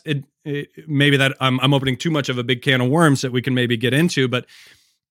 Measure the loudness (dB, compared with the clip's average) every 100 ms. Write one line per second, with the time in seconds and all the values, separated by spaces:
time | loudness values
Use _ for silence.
0 | -6 -6 -8 _ -10 -10 -10 -16 -4 2
1 | 4 4 0 0 0 2 2 2 0 -4
2 | -2 -2 -2 -4 -4 -2 0 0 2 4
3 | 4 2 0 -4 -2 -2 0 0 0 2
4 | 0 0 -2 -2 -8 -20 -20 _ _ _
5 | _